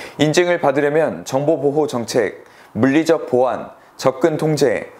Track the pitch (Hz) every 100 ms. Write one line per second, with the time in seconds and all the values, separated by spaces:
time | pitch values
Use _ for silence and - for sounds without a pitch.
0 | - - 151 156 175 175 143 135 143 151
1 | 147 85 87 135 143 160 143 147 143 123
2 | 113 131 101 - - - - 104 131 147
3 | 156 165 - 123 127 98 78 - - -
4 | 131 - 170 156 156 147 139 95 -